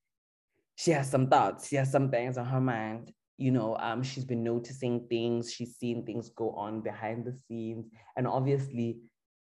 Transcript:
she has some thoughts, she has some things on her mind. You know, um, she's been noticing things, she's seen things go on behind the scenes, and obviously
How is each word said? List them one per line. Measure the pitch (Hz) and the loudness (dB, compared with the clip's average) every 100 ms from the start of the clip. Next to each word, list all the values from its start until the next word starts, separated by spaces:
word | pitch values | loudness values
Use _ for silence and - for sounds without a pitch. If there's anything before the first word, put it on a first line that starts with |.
| _ _ _ _ _ _ _ - | _ _ _ _ _ _ _ -2
she | - | 2
has | 151 135 | 2 4
some | 135 131 | 4 6
thoughts, | 147 120 - - | 6 6 2 -2
she | 139 | 0
has | 135 | 2
some | 135 135 | 4 4
things | 120 127 123 | 2 0 -2
on | 120 | 0
her | 131 | 2
mind. | 131 117 110 113 - - _ - | 2 0 -4 -6 -12 -20 _ -2
You | 131 | 2
know, | 127 110 113 | 2 2 0
um, | 113 117 | -2 -2
she's | 131 - 123 | -4 -4 -2
been | 117 | 0
noticing | 117 117 120 131 123 120 120 | 0 0 -2 -4 0 0 0
things, | 117 117 117 117 | 0 2 0 -2
she's | - 120 - | -6 -10 -4
seen | 120 117 117 | -4 -2 -4
things | 110 110 | -6 -8
go | - 113 | -4 -4
on | - 104 110 | -2 -4 -4
behind | 110 101 110 117 117 | -6 -6 -6 -6 -6
the | |
scenes, | 131 - 117 113 113 113 - - - | -10 -10 -8 -6 -8 -12 -18 -10 -4
and | 123 | 0
obviously | 120 135 139 135 120 117 113 - _ _ _ _ | 2 2 0 0 -2 -2 -4 -12 _ _ _ _